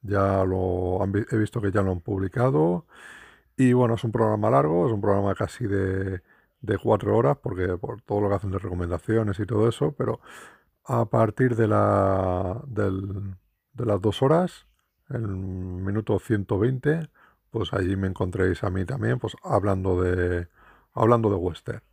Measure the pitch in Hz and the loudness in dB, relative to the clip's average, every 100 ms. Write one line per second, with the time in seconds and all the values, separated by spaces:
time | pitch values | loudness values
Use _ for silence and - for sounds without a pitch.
0 | 98 98 98 95 95 92 92 90 90 92 | -2 0 2 2 2 0 0 0 -2 -2
1 | 101 98 117 113 104 117 104 101 98 90 | 0 -2 -2 -2 -2 -2 -2 0 0 -2
2 | - 98 95 - 127 143 160 175 - - | -4 -4 -2 0 0 2 2 0 -6 -20
3 | - - - _ _ - 131 123 123 113 | -20 -20 -20 _ _ 2 4 6 4 2
4 | 117 107 110 107 107 131 147 170 156 107 | -2 0 2 2 2 2 2 2 2 0
5 | 101 101 101 98 98 - 117 98 95 95 | 2 2 2 0 -4 -4 -4 0 0 -2
6 | 95 95 _ _ _ _ 107 101 117 107 | -4 -6 _ _ _ _ -4 -2 2 2
7 | 104 104 131 143 - 92 92 90 - 113 | 4 2 2 0 -4 -4 -2 -4 -6 -12
8 | _ 104 104 98 101 92 98 87 87 85 | _ -2 0 0 -2 -6 -6 -6 -4 -4
9 | - 110 107 87 98 107 113 - 147 147 | 0 0 0 -4 -2 0 0 2 -4 -2
10 | 113 - - - - - _ _ - 120 | -6 -6 -10 -20 -20 -20 _ _ -4 -2
11 | 113 117 113 - 127 113 110 104 104 101 | 2 2 2 2 0 2 2 4 4 2
12 | 98 95 95 90 95 110 139 104 101 95 | 2 2 0 -2 -2 -6 -8 -4 -2 -2
13 | 98 98 98 92 _ _ _ - 117 101 | -6 -8 -10 -12 _ _ _ -6 -2 0
14 | 104 - 135 160 180 - _ _ _ _ | 0 0 2 4 2 -6 _ _ _ _
15 | _ 127 110 95 95 92 92 90 95 101 | _ -6 -6 -6 -6 -6 -8 -6 -4 -4
16 | 107 104 - 107 98 98 117 131 147 160 | 0 -2 0 -2 0 0 0 0 0 -2
17 | 156 _ _ _ _ 113 92 95 92 98 | -4 _ _ _ _ -6 -4 -2 -2 0
18 | 95 95 92 90 92 87 101 92 90 - | -2 -2 -4 0 0 0 -2 -2 -4 -2
19 | 107 127 110 - - 120 101 98 95 90 | -2 -2 -4 -10 -2 0 2 0 0 0
20 | 90 90 90 87 90 _ - - _ - | 0 0 0 -2 -6 _ -20 -20 _ 0
21 | 110 117 113 98 87 80 - 110 _ | 4 4 2 0 -2 -6 -10 -12 _